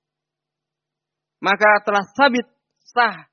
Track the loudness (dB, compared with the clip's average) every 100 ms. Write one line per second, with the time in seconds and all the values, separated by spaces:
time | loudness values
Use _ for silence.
0 | _ _ _ _ _ _ _ _ _ _
1 | _ _ _ _ -6 0 2 2 0 -4
2 | -4 0 0 0 -6 _ _ _ _ -2
3 | -2 -4 -18